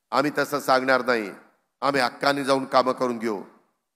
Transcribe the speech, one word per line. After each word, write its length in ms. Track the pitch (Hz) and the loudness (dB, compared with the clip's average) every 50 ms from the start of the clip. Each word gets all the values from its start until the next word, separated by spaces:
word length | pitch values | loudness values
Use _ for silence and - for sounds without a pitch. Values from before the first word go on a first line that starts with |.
| _ - | _ -4
आम्ही 200 | - 127 139 151 143 147 | -2 0 0 0 0 -2
तसं 220 | 143 131 147 139 | -2 -2 -2 -4
सांगणार 440 | - 135 131 127 127 135 135 127 120 | 0 2 2 2 4 2 2 2 2
नाही, 260 | 123 123 113 107 95 - - - _ _ _ _ _ _ - | 2 0 0 -2 -4 -8 -14 -20 _ _ _ _ _ _ -6
आम्ही 200 | 120 139 139 139 | -2 0 0 0
हक्काने 440 | 123 117 - - - 139 139 143 139 | 0 -2 -2 0 0 0 0 0 0
जाऊन 200 | 131 135 135 131 | 0 0 0 0
कामं 280 | 131 - 131 123 127 127 | 2 2 2 2 2 0
करून 260 | - 131 123 120 113 | -2 -2 -4 -4 -4
घेऊ. 240 | 110 117 107 92 80 - _ _ _ _ _ _ _ _ _ | -4 -4 -4 -4 -8 -12 _ _ _ _ _ _ _ _ _